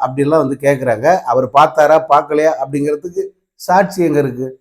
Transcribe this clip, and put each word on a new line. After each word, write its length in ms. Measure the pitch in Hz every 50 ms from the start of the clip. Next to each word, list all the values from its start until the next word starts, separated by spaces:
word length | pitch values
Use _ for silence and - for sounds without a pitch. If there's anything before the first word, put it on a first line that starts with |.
அப்படின்லாம் 420 | - 131 131 139 139 143 160 160 143
வந்து 140 | 131 139 131
கேக்குறாங்க. 460 | 139 139 143 131 131 123 113 104 123 160 185 185 -
அவர் 240 | 123 120 131 131 - -
பார்த்தாரா 440 | 139 151 156 - 160 151 147 156 160 156 -
பார்க்கலையா 420 | 143 147 151 147 151 151 151 160 156
அப்படிங்கிறதுக்கு 680 | - 135 139 139 143 143 151 147 147 185 175 175 190 190 - - _ _ _ _ -
சாட்சி 400 | - - 180 190 196 180 185 185 170
எங்க 160 | 160 147 147
இருக்கு? 300 | 143 131 120 123 131 131 131 -